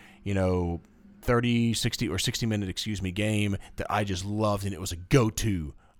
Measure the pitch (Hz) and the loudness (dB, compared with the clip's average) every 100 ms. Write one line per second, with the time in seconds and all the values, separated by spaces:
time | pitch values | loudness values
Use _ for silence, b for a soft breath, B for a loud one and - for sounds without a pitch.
0 | B B 101 98 92 90 87 85 - - | B B -2 2 2 2 0 -4 -8 -20
1 | - - - 120 120 120 117 113 120 - | -20 -8 0 2 4 4 2 2 -2 -2
2 | 113 92 - - 117 107 98 92 - 101 | -2 -2 -2 -2 -2 0 -2 -4 -4 -4
3 | 95 90 104 107 104 98 B - - 101 | -4 -2 0 2 0 -2 B -8 -2 0
4 | 101 92 95 104 107 101 98 92 90 85 | 0 -2 -4 0 0 0 -4 -6 -8 -8
5 | 90 139 113 - 110 95 76 - b b | 2 4 4 2 0 0 -2 -10 b b